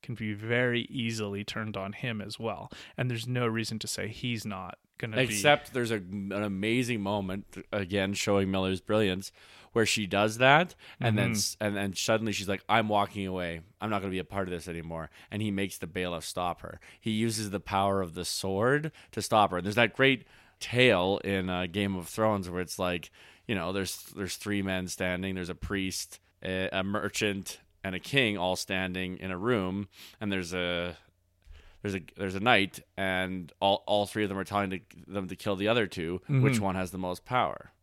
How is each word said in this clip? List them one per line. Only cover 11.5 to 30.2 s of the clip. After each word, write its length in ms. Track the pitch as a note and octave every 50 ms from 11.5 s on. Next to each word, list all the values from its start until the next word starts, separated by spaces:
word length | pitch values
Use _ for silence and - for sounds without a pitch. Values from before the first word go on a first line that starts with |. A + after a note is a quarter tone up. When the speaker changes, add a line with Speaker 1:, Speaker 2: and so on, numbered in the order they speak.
| - _
Speaker 2:
and, 160 | G#2+ G#2 G#2 G2+
and 180 | G2+ G2+ F2+
suddenly 360 | - - - A2+ A2 A2+ A2
she's 160 | G2 F2+ G2+ F2+
like, 140 | G2 F#2+ - -
"I'm 200 | G#2 A#2 A2 G#2+
walking 380 | G#2+ G2+ G2+ G2+ - G#2 G2
away. 340 | F#2+ F#2 F#2 F2+ E2+ E2+ E2 E2+ - _ _
I'm 100 | G#2 A2
not 100 | G#2+ G2+
gonna 100 | F#2 G2
be 80 | F#2 F#2
a 60 | E2
part 240 | - F#2+ G2 F#2+ F2+
of 40 |
this 160 | F2+ E2+ D#2 F#2
anymore." 420 | E2+ E2 D#2+ E2 E2 D#2+ D#2+ D2+ - - - _
And 100 | - G#2
he 80 | G#2+ G#2+
makes 280 | G2 G2 G2 F#2+ - -
the 80 | -
bailiff 380 | E2+ D#2+ G2 F2+ F2+ F2 D#2+ E2
stop 360 | - - F#2 F2+ F2 D#2+ -
her. 180 | - E2 D#2+ E2 - - - _
He 100 | - A2+
uses 400 | A2 G#2+ A2+ A#2 A2 A2 G#2+ G2+
the 100 | F#2+ G2
power 400 | - - G2+ G2 G2 G2+ G2 G2
of 120 | F#2+ E2+ D#2+
the 100 | F2+ E2+
sword 640 | - - - - F#2+ F#2+ G2 A2 B2 C#3 D3 D3+ D#3+ - - - _
to 100 | - A2+
stop 280 | G2 - A#2 A2 G#2 F#2+
her. 60 | F2+ F2
And 80 | F2
there's 80 | G2+ G#2
that 180 | A2+ A#2+ G#2+ -
great 300 | - C3+ C3+ C3+ A2 - _ - - - - _ _
tale 580 | - - - B2 B2+ B2+ G#2+ F2+ F2+ F#2+ G2+ - -
in, 260 | F#2+ G2 F#2+ F2+ F#2
uh, 160 | F2+ F2+ F#2
Game 280 | F2+ E2 G2+ G2+ G2 G2
of 120 | F#2 E2+ E2
Thrones 400 | - - A2 A2 G#2+ G2 F#2 F2+
where 140 | F2 F2+
it's 160 | F2+ D#2+ - -
like, 320 | F#2+ F2+ F2+ F2 D#2 - _ - - - - - _
you 80 | - A2
know, 180 | F#2 E2 F2 F#2+
there's, 240 | G2 F#2+ F2 - - - - -
there's 200 | - G2+ F2 -
three 260 | - - G#2 G#2 G2+
men 260 | F#2+ F#2+ F#2+ F#2 F2+ F2+
standing. 460 | - - F#2+ F2+ F2+ F2 F#2 F#2+ F#2
There's 160 | F#2 F2+ E2+
a 40 | F2
priest, 640 | - - - G#2 G2 F#2+ F#2+ F#2 - - - - - _ _ _ _
a, 280 | - F2+ F#2 F#2 F#2+ -
a 100 | - F#2+
merchant, 800 | F#2 G2 G2+ G#2+ - G#2 - - A2 G#2 G2+ G2 F#2 - - - _ _ _ _ -
and 100 | G2 F#2
a 60 | F2+
king 380 | - - - C#3 C3 A2 G#2 F#2
all 180 | F2 F#2 F#2
standing 640 | - - - G2 F#2 F#2 F#2 F2+ F#2 F#2 F2+ F#2 -
in 120 | - F#2+
a 60 | F#2
room, 520 | F2 G2 A#2+ B2+ G#2+ F#2 F#2 F#2 G2+ G2+ - _ - - - -
and 140 | _